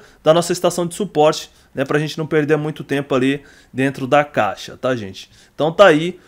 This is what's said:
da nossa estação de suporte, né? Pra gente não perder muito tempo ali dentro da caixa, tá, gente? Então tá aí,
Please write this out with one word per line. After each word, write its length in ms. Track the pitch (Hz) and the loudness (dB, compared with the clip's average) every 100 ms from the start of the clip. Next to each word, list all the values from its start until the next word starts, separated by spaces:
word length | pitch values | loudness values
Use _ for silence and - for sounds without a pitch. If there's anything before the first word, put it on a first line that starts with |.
| - _ | -10 _
da 100 | 151 | 2
nossa 180 | 170 170 | 2 2
estação 340 | 175 175 180 175 | -2 -2 -2 -6
de 100 | - | -6
suporte, 560 | 185 151 151 156 - _ _ 131 | -6 2 2 2 -10 _ _ -6
né? 100 | 135 | -2
Pra 140 | 147 | -2
gente 180 | 151 160 | -2 -6
não 80 | 156 | -2
perder 320 | 156 147 151 | -2 2 0
muito 260 | 151 151 | -2 -8
tempo 300 | - 143 139 | -4 -4 -2
ali 280 | 135 131 143 - - _ | 0 0 -2 -8 -20 _
dentro 360 | 120 139 135 127 | -4 -2 -2 2
da 160 | 147 | 2
caixa, 520 | 147 - 104 - - - | 2 -2 -2 -4 -14 -8
tá, 180 | 127 123 | -4 -4
gente? 340 | 98 101 - _ _ - | -6 -14 -20 _ _ -4
Então 160 | 151 | -4
tá 140 | 170 196 | 6 6
aí, 340 | 156 170 - | 6 -2 -10